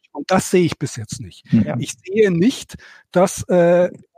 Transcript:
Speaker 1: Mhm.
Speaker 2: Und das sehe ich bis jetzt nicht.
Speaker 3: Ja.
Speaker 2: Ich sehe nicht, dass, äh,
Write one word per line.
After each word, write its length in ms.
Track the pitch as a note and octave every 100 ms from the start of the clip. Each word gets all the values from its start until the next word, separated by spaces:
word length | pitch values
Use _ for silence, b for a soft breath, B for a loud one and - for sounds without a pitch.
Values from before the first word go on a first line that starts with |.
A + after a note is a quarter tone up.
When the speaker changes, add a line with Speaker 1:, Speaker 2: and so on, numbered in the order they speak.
| _
Speaker 1:
Mhm. 120 | -
Speaker 2:
Und 120 | -
das 180 | F#3 -
sehe 140 | F#3
ich 160 | E3+ -
bis 160 | C#3 -
jetzt 240 | G#2+ -
nicht. 220 | F#2+ - _
Speaker 3:
Ja. 240 | A3+ D3+ -
Speaker 2:
Ich 140 | - -
sehe 280 | - G#3 G3+
nicht, 440 | E3+ A3 - - - B B _
dass, 320 | F3+ F#3+ - -
äh, 400 | F3+ E3+ F3 F3+ - _